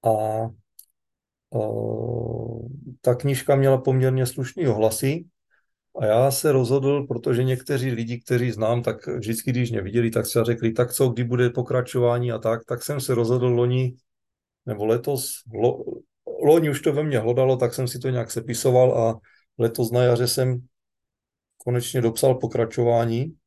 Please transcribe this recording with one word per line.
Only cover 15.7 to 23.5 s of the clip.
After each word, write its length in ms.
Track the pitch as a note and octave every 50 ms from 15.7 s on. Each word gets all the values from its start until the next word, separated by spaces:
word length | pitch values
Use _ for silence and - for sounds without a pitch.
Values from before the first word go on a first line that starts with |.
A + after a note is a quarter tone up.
| - - - - - - - _ _ _ _ - - - -
loni 260 | D3 D#3 E3+ D#3+ D3+
už 120 | C#3 B2+
to 120 | - D#3+ C#3
ve 100 | C#3+ D#3
mně 160 | D#3 C#3 A2+
hlodalo, 380 | G#2+ A2+ A#2+ C3 C3 C3 C3
tak 160 | B2+ B2+ A#2 -
jsem 140 | - C3
si 120 | B2 B2 B2
to 100 | A#2+ C3
nějak 220 | B2+ A#2+ A#2 A2+
sepisoval 600 | - - A#2 B2 A#2 - - C#3 B2 B2+ B2+ B2+ -
a 220 | A#2 A2+ A2+ A2+ A2+ _ _ _ _ _ _ _
letos 340 | - A#2 A2+ A2+ - A#2+ A2+
na 120 | A#2+ B2 B2
jaře 240 | B2 A#2+ A#2 B2
jsem 320 | B2 - - C3 B2+ B2+ B2 B2+ _ _ _ _ _ _ _ _ _ _ _ _ _ _ _ _ _ _
konečně 440 | _ - B2 B2 B2 A#2 - - C3
dopsal 340 | A2+ A2+ A2+ - - C3+ B2+
pokračování 1000 | B2+ - A#2 - A#2+ A#2 A2+ - - A#2+ A#2+ A#2 A#2 A#2 A#2 A2+ A#2 C#3 E3 D#3+ _ _ _